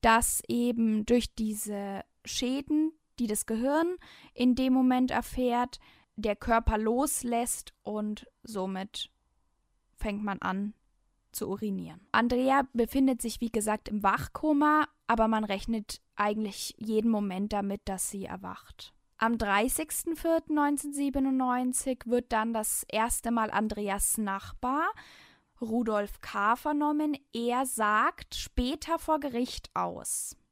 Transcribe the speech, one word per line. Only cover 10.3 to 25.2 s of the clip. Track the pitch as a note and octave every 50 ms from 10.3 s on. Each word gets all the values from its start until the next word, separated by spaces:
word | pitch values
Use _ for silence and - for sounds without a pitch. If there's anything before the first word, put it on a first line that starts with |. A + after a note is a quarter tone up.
| G3 -
an | - F#3 F#3 F#3+ G3+ G#3 - _ _ _ _ _ _ _ _ _ _ _
zu | _ - A3 -
urinieren. | F#3+ G3+ A3 G#3+ G3 F#3 F3 E3 D#3+ F3+ _ _
Andrea | - A3 A#3 A#3+ B3 B3 B3+ C4 C4+ C#4 C4+ - _
befindet | A#3 A#3 A3+ - C4+ C4+ C4 C4 A#3
sich, | - A#3 A3 -
wie | - A3+ -
gesagt, | A3 G#3 G#3+ G#3 A3 _ -
im | G#3 G#3+ G3+
Wachkoma, | G3 G3 - - - _ - - D#4 D4+ C#4+ D4 D4+ D4+ D4+ D4+ - _ _ _
aber | - A3+ A3+ A3 A3
man | A3 A3 G#3+
rechnet | G#3 G3 G3 - - A#3 A3 G#3 - - - _ _ _
eigentlich | - G#3 G#3 G#3+ A3 G#3+ G3+ G3+ - - - - -
jeden | A3 G#3+ A3 G#3+ G#3+ A#3
Moment | A3+ G#3 G#3 G3 F#3 F#3 G3+ G#3 -
damit, | G3+ G3+ G3 G3 G3+ _
dass | - G3 F#3 - -
sie | - G3 F#3+
erwacht. | - - F#3 G3 - - - - - - - - - _ _ _ _ _ _
Am | - A3+ A#3+
dreißigsten | A3 A3+ G3+ G3 G3+ G#3+ C4+ - - D#4+ D#4 - - - E4+ E4
vierten | - - E4 E4 D#4+ D#4+ - D#4
neunzehnhundertsiebenundneunzig | D4+ D4 C#4+ D4 C#4+ - D4 C#4+ C#4+ C#4+ C#4 C4+ C#4 C4+ C4+ C4 C4 C4 B3+ B3 B3 B3+ B3+ B3+ - - C4 B3+ - -
wird | A3+ A#3 B3 A#3+ _ -
dann | A3 G#3+ A3+ A#3
das | A3 A3 - - - - _
erste | - G#3+ A3 A#3+ - - - A#3 A#3
Mal | A3+ A3 G#3+
Andreas | - G3 G#3+ A3 G#3+ G#3 G#3 G3+ F#3+ G3+ - - -
Nachbar, | - G#3+ G3+ G3 G3 - - - - - B3 C4+ D4 E4 F#4+ A4 - - - - -